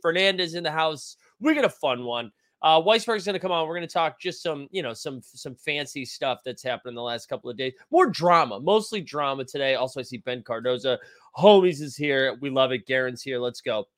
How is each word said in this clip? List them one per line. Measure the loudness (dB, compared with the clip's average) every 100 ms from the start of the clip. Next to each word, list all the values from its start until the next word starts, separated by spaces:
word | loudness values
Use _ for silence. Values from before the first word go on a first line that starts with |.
Fernandez | 0 2 2 2 -2 -4
in |
the | -4
house. | 0 0 -2 -12 -20 _ -2
We | 0
got | 4 2
a |
fun | 0 -2 -2 -2
one. | -6 -6 -12 _ _
Uh, | 4 6
Weisberg's | 6 4 2 -4 -2
gonna | -4
come | -2
on. | -2 -2
We're | -4
gonna | -4
talk | -2 -2 -2
just | -8 -6
some, | -6 -6 -6
you | -6
know, | -6
some, | -6 -10 -12
some | -14 -16 -16
fancy | -12 -6 -6 -6 -8 -10
stuff | -4 -4 -4 -6
that's | -8
happened | -6 -6 -8
in | -8
the |
last | -6 -8 -8
couple | -10 -8
of | -6
days. | -6 -8 0
More | 4 4
drama, | 2 4 6 4 0
mostly | 2 2 2 -6
drama | -6 -4 -2 -2
today. | -6 -2 0 0
Also, | -2 -6
I |
see | -10 -10
Ben | -8 -8
Cardoza. | -6 -4 -2 -2 0 -2 -4 -20 _ 4
Homies | 8 8 6 0
is | -6 -4
here. | 0 2 0 -2
We | -2
love | 2 2
it. | 0 -2
Garen's | -2 -2 -4
here. | -6 -4
Let's | -4 -6
go. | -4 -4 -4